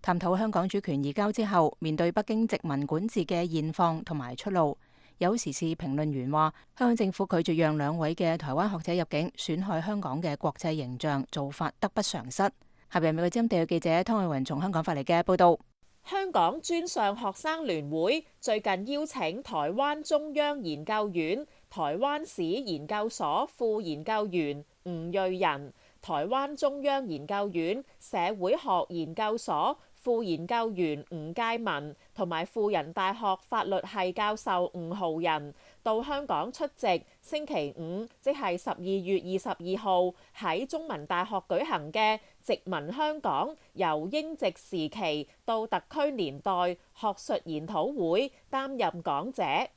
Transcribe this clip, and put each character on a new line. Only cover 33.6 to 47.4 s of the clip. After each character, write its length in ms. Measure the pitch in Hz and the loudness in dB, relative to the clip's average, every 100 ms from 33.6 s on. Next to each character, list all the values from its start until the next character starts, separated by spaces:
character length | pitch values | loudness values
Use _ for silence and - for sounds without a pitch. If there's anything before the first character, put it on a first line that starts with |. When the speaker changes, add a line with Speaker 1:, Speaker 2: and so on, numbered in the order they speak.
Speaker 2:
律 100 | 196 190 190 | 0 0 -2
系 220 | 214 185 | -2 -2
教 240 | 180 208 220 | 0 -2 -2
授 340 | - 185 180 | -2 0 0
吳 180 | 180 165 | -4 -8
浩 260 | 196 175 160 | -4 -2 0
仁 360 | 170 156 147 - - - | 0 0 -4 -16 -20 -6
到 200 | 226 220 | -2 0
香 240 | - 285 285 | 0 -6 -2
港 260 | 160 190 | -2 -2
出 160 | - 294 - | -4 -6 -2
席 260 | 214 175 - _ | 0 0 -2 _
星 240 | - 302 302 | -6 -6 -2
期 280 | 285 147 - | -2 -2 -6
五， 280 | 165 185 233 _ | -8 -6 -8 _
即 80 | 269 | -4
係 320 | 285 214 180 | -2 -2 -2
十 60 | - | -4
二 80 | - | -4
月 360 | 180 196 180 190 | -2 -2 0 -2
二 200 | 180 185 | 0 -4
十 100 | 226 | -2
二 300 | 190 170 190 | -4 -4 -4
號 300 | 214 180 180 175 - - | 2 2 2 -2 -20 -6
喺 280 | 202 165 269 | -2 -2 -2
中 200 | 320 320 | -6 -6
文 200 | 185 147 | -8 -2
大 180 | 175 | 0
學 120 | 196 202 - | 0 -2 0
舉 160 | 180 | 0
行 260 | 302 196 151 | 0 -2 -2
嘅 280 | 214 214 220 - _ | 2 2 2 -6 _
殖 180 | - 220 | -2 -2
民 280 | - 170 143 | 0 -4 -4
香 260 | 247 302 311 | -2 -2 0
港 340 | - 139 220 311 - | 0 0 0 -4 -18
由 340 | - 175 151 170 | -2 0 0 0
英 240 | 285 311 311 | -4 -4 -2
殖 80 | 214 - | -4 -4
時 320 | - 180 156 | -6 -4 -4
期 360 | 214 175 151 143 - - | -2 -2 -2 -4 -10 -4
到 200 | 226 226 | -2 0
特 160 | 185 - | -4 -4
區 200 | 302 294 | -2 0
年 280 | 262 165 139 | 0 -4 -2
代 360 | 196 180 180 175 _ | -2 2 2 0 _
學 120 | - 220 196 | -4 -4 -4
術 240 | - 220 | -4 -4